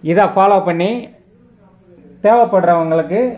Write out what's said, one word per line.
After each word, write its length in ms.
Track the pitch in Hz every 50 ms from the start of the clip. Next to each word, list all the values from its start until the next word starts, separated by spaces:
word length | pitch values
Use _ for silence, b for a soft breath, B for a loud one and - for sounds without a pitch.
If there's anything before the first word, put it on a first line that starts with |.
| - 156
இதை 140 | 170 190 202 185 196
ஃபாலோ 240 | 196 190 202 208 190 160 175
பண்ணி 220 | 170 165 175 196 233 247 226 - - _ _ _ _ _ _ _ _ _ _ _ _ _ _ _ - - - - - - -
தேவைப்படுறவங்களுக்கு 960 | 202 226 240 233 - 208 185 170 175 175 170 165 160 160 165 156 156 175 214 254 254 -